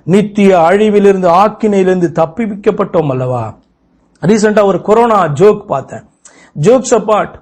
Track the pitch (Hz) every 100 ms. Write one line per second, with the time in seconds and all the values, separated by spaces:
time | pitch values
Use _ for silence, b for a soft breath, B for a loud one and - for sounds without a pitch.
0 | - 185 208 208 196 185 165 196 214 202
1 | 202 190 180 170 214 214 220 202 185 185
2 | 170 143 160 - 220 196 220 202 196 180
3 | 151 127 127 123 113 - _ _ _ _
4 | _ _ 156 220 214 214 202 180 - 220
5 | 240 214 170 143 202 208 - 139 131 110
6 | - _ - b b - 151 254 247 233
7 | 214 208 170 -